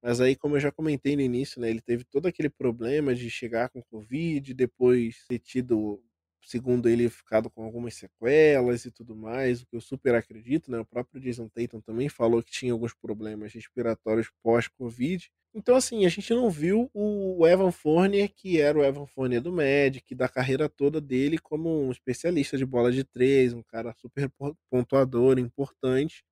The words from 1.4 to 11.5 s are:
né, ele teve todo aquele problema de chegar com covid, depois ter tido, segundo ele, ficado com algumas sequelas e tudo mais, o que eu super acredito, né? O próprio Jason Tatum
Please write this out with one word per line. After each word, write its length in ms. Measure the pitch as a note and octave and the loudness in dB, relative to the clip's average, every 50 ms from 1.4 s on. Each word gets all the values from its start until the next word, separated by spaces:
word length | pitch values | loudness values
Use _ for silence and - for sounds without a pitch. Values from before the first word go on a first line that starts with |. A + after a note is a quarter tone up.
| C3+ - - - | -4 -6 -8 -8
né, 100 | A#2+ A2+ | -4 -4
ele 100 | A2+ A2+ | -4 -6
teve 220 | - - A#2+ A#2+ B2 | -4 -4 -4 -4 -4
todo 240 | _ _ C#3 D#3+ | _ _ -2 -2
aquele 220 | F#3 E3 _ D#3 D3 | -2 -4 _ -4 -4
problema 680 | - _ - B2 A2+ A#2+ A#2 A#2 C#3 D3+ D3+ C#3 B2+ | -4 _ -4 -4 -4 -2 -4 -2 -2 0 0 0 -2
de 160 | B2 B2 A#2 | -2 -4 -10
chegar 380 | - - - A2+ A2+ A2+ A#2+ B2+ | -10 -10 -10 -6 -4 -4 -4 -4
com 140 | _ B2+ A#2 | _ -14 -20
covid, 720 | _ - A2 G#2+ G#2+ B2 D3+ E3 E3+ D#3+ C#3+ C#3 C#3 B2+ | _ -16 -18 -14 _ -8 -4 -4 -2 -4 -4 -6 -8 -2
depois 680 | C3 B2+ A#2 _ _ B2 B2 B2 B2 A#2 A2+ A#2 - _ _ | -2 -2 -2 _ _ 4 4 4 4 2 -2 -6 -10 _ _
ter 100 | B2 A#2 | -8 -8
tido, 640 | _ _ - B2+ B2+ B2+ A#2+ A2 G#2+ G#2 G2+ G#2 _ _ _ _ _ _ _ _ _ | _ _ -6 -6 -2 0 0 0 0 -4 -6 -10 _ _ _ _ _ _ _ _ _
segundo 460 | - - B2 B2 C3 B2 B2 A#2 A#2 | -10 -10 -8 -2 0 0 2 4 2
ele, 220 | A#2 A#2 A#2+ A#2 | 2 4 2 0
ficado 400 | - - _ _ - A2 A2+ A2+ | -2 -4 _ _ -2 0 0 -2
com 120 | _ - A2+ | _ -12 -14
algumas 320 | A2+ A2 A#2 A#2+ A#2+ - | -12 -10 -10 -10 -10 -12
sequelas 920 | - - F#2+ _ _ A2+ A#2+ C#3 D#3 D#3 D3+ D3 C3+ B2+ B2 B2 A#2+ - | -14 -20 -20 _ _ -2 2 6 6 6 6 6 4 4 2 0 -2 -4
e 40 | B2 | -12
tudo 240 | - _ A2+ A#2 A2+ | -18 _ -18 -18 -16
mais, 460 | A2 A2 A2 A#2 C3 C3+ B2+ B2 A#2+ | -14 -12 -8 -6 -4 -2 -2 -2 -2
o 60 | B2 | -4
que 100 | _ - | _ -14
eu 40 | A#2 | -14
super 340 | A#2 - - C3 _ C#3 A#2+ | -12 -10 -14 -4 _ 2 2
acredito, 560 | A#2 A2 _ A2 A2 A2+ A#2+ C3+ E3 - - | 2 0 _ -16 -20 -8 -4 -4 -4 -4 -4
né? 80 | B2+ A#2+ | -8 -8
O 60 | A2 | -8
próprio 360 | _ _ A#2+ B2+ _ _ C#3 | _ _ -10 -10 _ _ -12
Jason 280 | C3+ B2+ A#2+ A#2+ A#2 | -8 -8 -8 -8 -10
Tatum 320 | A2 | -14